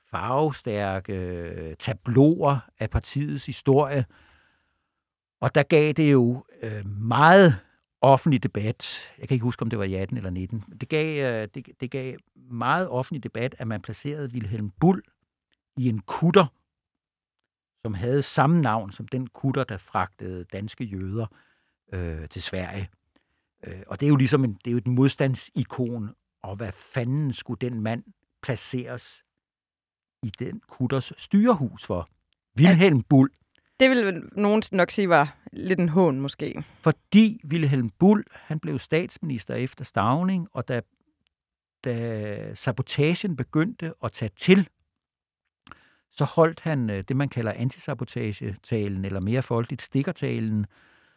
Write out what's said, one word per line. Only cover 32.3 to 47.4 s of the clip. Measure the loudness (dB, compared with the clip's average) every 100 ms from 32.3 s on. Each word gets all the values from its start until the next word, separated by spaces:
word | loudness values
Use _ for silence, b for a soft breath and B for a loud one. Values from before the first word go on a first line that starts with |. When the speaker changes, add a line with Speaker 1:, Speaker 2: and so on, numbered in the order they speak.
| _ _
Speaker 1:
Vilhelm | 4 6 8 6 4
Buhl. | 6 6 6 2 _ _ _ 4
Speaker 2:
Det | 4
ville | 6 0 -4 -8
nogen | 0 2 2 2
nok | 0 0
sige | 0 4
var | 4 4 -2 -18
lidt | -10 -2 0
en | 2
hån, | 4 4 2
måske. | -4 -6 -8 -8 -14 _
Speaker 1:
Fordi | 0 0 _ 6 6 2
Vilhelm | -6 -2 0 0 -2
Buhl, | 4 4 4 0
han | -14 -10 -8
blev | -6 -8
statsminister | -4 -4 -4 -8 -8 -8 -6
efter | -6 -6 -10
Stauning, | -6 0 2 2 0 -2 -4
og | -8 -6
da, | -6 -8 _ _ _ _ _ _ _ _ _
da | -8 -6 -6 -8 -8 -10 -12
sabotagen | -6 -4 -4 -4 0 0 0 -4 -6
begyndte | -2 0 -2 -4 -12 -8
at | -10
tage | -8 -8 -2
til, | 4 6 4 _ _ _ _ _ _ _ _ _ -20 b b b b
så | -4
holdt | -2 2 2 0
han, | -4 -4 -2
øh, | -4 -4
det, | -4
man | -2
kalder | -4